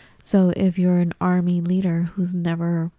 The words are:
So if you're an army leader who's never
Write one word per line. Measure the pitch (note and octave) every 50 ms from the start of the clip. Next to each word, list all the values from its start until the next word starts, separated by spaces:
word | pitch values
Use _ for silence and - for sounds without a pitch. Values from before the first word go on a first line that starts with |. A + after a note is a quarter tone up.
| - - _ _ -
So | - - G3+ F#3 F3+ F3
if | - F#3+ F#3+ E3+ F#3
you're | F3+ F3+ F3+ F3
an | F3 F3 - -
army | F3 F3+ F3+ F3+ F3 F3 F3+ F3
leader | E3+ F3 F#3 F#3 F#3+ F3+ E3 E3 E3+ E3+ -
who's | - F3+ F3 F3+
never | F3+ E3+ E3+ E3 E3 E3+ E3+ F3 E3 E3 E3+ -